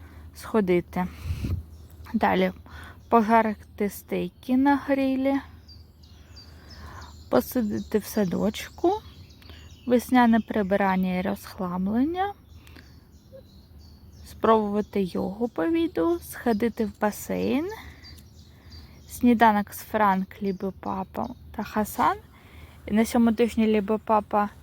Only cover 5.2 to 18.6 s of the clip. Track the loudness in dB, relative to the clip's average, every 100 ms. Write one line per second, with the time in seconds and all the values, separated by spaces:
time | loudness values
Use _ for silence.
5.2 | 0 0 -4 -18 -20 -20 -20 -20 -20 -20
6.2 | -20 -20 -20 -20 -20 -18 -18 -16 -18 -18
7.2 | 0 2 2 -2 -2 -4 -2 -4 -2 -2
8.2 | -2 0 -2 -4 -10 -2 0 0 -6 -20
9.2 | -20 -20 -20 -20 -20 -12 0 0 4 4
10.2 | 6 4 2 -2 0 2 2 2 0 0
11.2 | -2 -6 -8 -8 -6 -4 -2 0 0 0
12.2 | -4 -4 -16 -20 -20 -20 -20 -20 -20 -20
13.2 | -20 -20 -20 -20 -20 -20 -20 -20 -20 -20
14.2 | -20 -2 4 4 4 -2 -2 -2 -2 -2
15.2 | -4 -4 -4 -2 0 0 0 0 0 0
16.2 | -6 -6 -2 0 0 -2 -6 -2 -2 -2
17.2 | -6 -2 0 0 -2 -8 -14 -20 -20 -20
18.2 | -20 -20 -20 -20